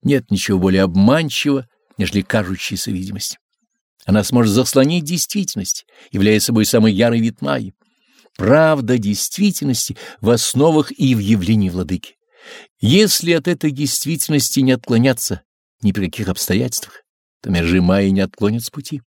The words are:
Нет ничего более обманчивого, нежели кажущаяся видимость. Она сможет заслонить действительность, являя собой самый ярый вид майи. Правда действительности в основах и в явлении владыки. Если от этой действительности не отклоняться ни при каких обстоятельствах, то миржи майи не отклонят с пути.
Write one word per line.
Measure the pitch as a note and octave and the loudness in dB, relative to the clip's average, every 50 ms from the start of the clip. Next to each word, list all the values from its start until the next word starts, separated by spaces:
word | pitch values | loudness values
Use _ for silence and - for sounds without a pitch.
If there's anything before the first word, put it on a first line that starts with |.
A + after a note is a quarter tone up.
| _ | _
Нет | C#3+ C#3+ C3 A#2 _ G2+ | 2 0 0 0 _ -4
ничего | G2 - - G2+ F#2 | -4 -2 0 0 2
более | F2+ F#2+ F#2+ F#2+ F#2+ | 2 2 2 2 2
обманчивого, | F#2 E2+ F#2+ G2 A2 C3+ D#3 E3 D3 - - - D3 C#3 C3+ B2+ _ _ _ _ _ _ | 2 2 4 4 4 4 2 0 -2 -4 -4 -2 0 0 -2 -2 _ _ _ _ _ _
нежели | - G2+ E2+ - G2+ F#2 | -6 -6 -2 -2 -4 -2
кажущаяся | _ - A2+ G2+ F2+ F#2+ F2+ - - - F#2 - - | _ -2 -2 -2 -2 -6 -8 -8 -8 -8 -8 -6 -6
видимость. | G#2 F#2 F#2 F#2+ G2+ G2 - - - _ _ _ _ _ _ _ _ _ _ _ _ _ _ | -6 -6 -6 -8 -10 -10 -10 -12 -12 _ _ _ _ _ _ _ _ _ _ _ _ _ _
Она | - G2+ G#2+ G2+ | 0 2 2 2
сможет | - - B2 A#2 A2 G2 | 2 2 2 2 4 2
заслонить | A#2 B2+ - - C3+ C3 C#3+ E3 F3 D#3 | 2 0 2 2 2 2 4 2 -2 -2
действительность, | C#3+ F3 E3+ - - - G#3 F#3+ - - G#2+ F#2 - - - - _ _ - - - - | -4 -4 -6 -6 -4 -4 -6 -6 -4 -6 -8 -6 -6 -8 -8 -10 _ _ -20 -20 -8 -2
являя | G#2 G2 G#2+ G#2+ G#2+ | 0 2 4 4 2
собой | - - A#2 A2 G#2+ | 2 2 2 2 2
самый | - - A#2 A2 A2 G#2 | 2 2 4 4 4 4
ярый | F#2+ A#2 A#2 A#2 A#2 | 2 2 2 2 0
вид | A2+ A#2 - _ - | -2 -2 -4 _ -6
майи. | C#3 C#3 C3+ A2+ - - _ _ _ _ _ _ _ _ _ _ _ _ | -6 -4 -4 -6 -10 -14 _ _ _ _ _ _ _ _ _ _ _ _
Правда | - F#2+ G#2 C3 D#3 D#3+ D#3+ D#3 C#3+ B2+ A2 B2+ B2 | -4 0 2 4 4 4 4 2 0 0 0 -2 0
действительности | G#2 G2+ G#2 F#2 - - - - G3 G#3 F3+ - D3 C#3+ B2 - - - - - - - - _ | 0 -2 -4 -4 -6 -8 -4 0 0 0 0 -2 -4 -4 -4 -4 -4 -8 -10 -14 -14 -20 -16 _
в | - G#2 | 2 2
основах | A#2+ A2+ - - - B2+ C#3+ E3 D#3+ D3+ C#3+ - - | 2 2 0 -2 0 2 2 4 4 2 0 0 -2
и | - - C3 B2+ | 0 2 2 2
в | A2 | 2
явлении | G2+ G2 A2+ G#2 F2 F2+ A2+ G#2+ G2+ F#2 | 2 2 2 2 2 2 2 2 2 0
владыки. | F2 F#2 F2+ D2+ F#2 F2 - - _ _ _ _ _ _ - - - - - _ _ _ | -2 -4 -4 -4 -6 -8 -8 -12 _ _ _ _ _ _ -20 -20 -20 -20 -20 _ _ _
Если | - G#2 C#3 F#3+ A3 G3+ - - - E3+ E3+ | 0 2 4 4 4 4 2 -2 0 0 0
от | E3 C3+ F3+ | 0 0 -2
этой | F3 - - D#3 C#3+ | -4 -2 -2 -4 -2
действительности | C3 D3 C3+ - - - C3+ E3 E3+ - - D#3 C#3+ B2+ - - C#3+ | -2 -4 -4 -4 -4 -4 -4 -4 -4 -2 0 0 0 0 0 0 0
не | C3+ C3 B2+ | 2 2 2
отклоняться | A#2+ - - B2 A2+ A#2+ C3+ B2+ - - - G2 F2 _ _ _ _ _ _ _ _ - | 0 0 0 2 2 4 2 2 0 -4 -8 -8 -10 _ _ _ _ _ _ _ _ -2
ни | G#2 | -2
при | F#2 G2+ F#2+ | 0 0 -4
каких | F2 - - A2 F#2+ | -4 -6 -6 -6 -6
обстоятельствах, | F#2 - - - F#2 G2+ B2+ B2 - - - - - - _ _ _ _ _ _ _ _ - | -4 -6 -2 -2 -2 -2 -2 -2 -6 -8 -10 -12 -20 -20 _ _ _ _ _ _ _ _ -6
то | - | -4
миржи | F#2 F2 E2 E2 F2 F#2 F2+ | -2 -2 0 2 2 2 4
майи | F2 F#2 G2+ G2 G2 | 4 2 2 2 2
не | G2 G2 | 2 0
отклонят | F#2+ F#2+ - _ G#2 G2+ G#2+ A#2 A#2 | 0 -2 -4 _ -2 -2 -2 -2 -6
с | - | -8
пути. | _ D3+ C3+ - - C#3+ _ _ | _ -12 -12 -10 -12 -12 _ _